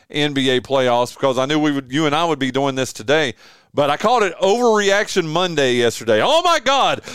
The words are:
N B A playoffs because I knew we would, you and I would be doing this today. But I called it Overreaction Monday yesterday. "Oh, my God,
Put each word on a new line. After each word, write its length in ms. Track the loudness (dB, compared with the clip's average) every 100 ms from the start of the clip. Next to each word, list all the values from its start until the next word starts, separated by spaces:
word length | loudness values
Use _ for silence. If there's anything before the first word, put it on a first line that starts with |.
| _
N 220 | -4 -2
B 160 | 0 0
A 100 | 0
playoffs 540 | 0 0 2 0 -2
because 240 | -2 -2 0
I 80 | 0
knew 120 | 0
we 120 | 0
would, 220 | -2 -4
you 140 | -2 0
and 80 |
I 100 | 0
would 140 | -2 -2
be 100 | -2
doing 240 | -2 -2
this 180 | -2 -6
today. 420 | -6 -2 0 0 -6 -18 -20 _
But 160 | -2 -2
I 80 | 0
called 280 | 0 2
it 120 | 0 0
Overreaction 880 | 0 2 2 2 2 2 0 -2 -2
Monday 480 | -2 -2 0 2 2
yesterday. 440 | 0 0 0 2
"Oh, 220 | 4 2
my 160 | 2 0
God, 440 | 0 0 0 -2 -8